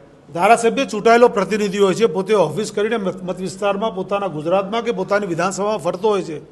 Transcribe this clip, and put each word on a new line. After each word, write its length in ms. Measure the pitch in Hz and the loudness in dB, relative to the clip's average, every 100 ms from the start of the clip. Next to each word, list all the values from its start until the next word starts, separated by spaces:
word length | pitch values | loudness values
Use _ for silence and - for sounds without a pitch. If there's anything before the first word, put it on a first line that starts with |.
| - - - | -20 -20 -12
ધારાસભ્ય 560 | 160 196 226 226 220 269 | 2 4 6 4 0 -2
ચૂંટાયેલો 420 | 208 226 233 240 | 0 4 6 6
પ્રતિનિધિ 480 | 233 190 208 208 202 | 4 -2 -2 -2 2
હોય 160 | 196 | 2
છે, 120 | 170 226 | 4 0
પોતે 280 | 180 190 214 | 0 0 2
ઓફિસ 320 | 156 151 202 | 2 -2 -4
કરીને 260 | - 214 233 | -2 -2 -2
મત, 180 | 190 - | -4 -6
મત 160 | 180 175 | -8 -8
વિસ્તારમાં 520 | 185 - 202 196 220 | -8 -4 -4 -2 -4
પોતાના 400 | 190 185 202 196 156 | -4 -4 -4 -4 -4
ગુજરાતમાં 460 | 151 190 190 226 | 0 0 0 -4
કે 80 | 233 | -4
પોતાની 400 | 185 190 202 202 | -4 -2 0 0
વિધાનસભામાં 480 | 165 185 180 202 214 | -2 -2 -2 -4 -2
ફરતો 280 | 156 180 214 | -4 -2 0
હોય 160 | 196 160 | 0 -2
છે, 100 | 147 - | -10 -14